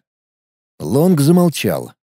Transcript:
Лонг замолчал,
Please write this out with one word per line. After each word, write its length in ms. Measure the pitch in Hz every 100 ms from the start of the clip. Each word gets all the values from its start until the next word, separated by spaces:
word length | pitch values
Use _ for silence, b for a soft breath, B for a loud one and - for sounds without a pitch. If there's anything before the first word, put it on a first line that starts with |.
| _ _ _ _ _ _ _ -
Лонг 400 | 76 131 185 156
замолчал, 720 | 143 175 175 - 104 71 60 _ _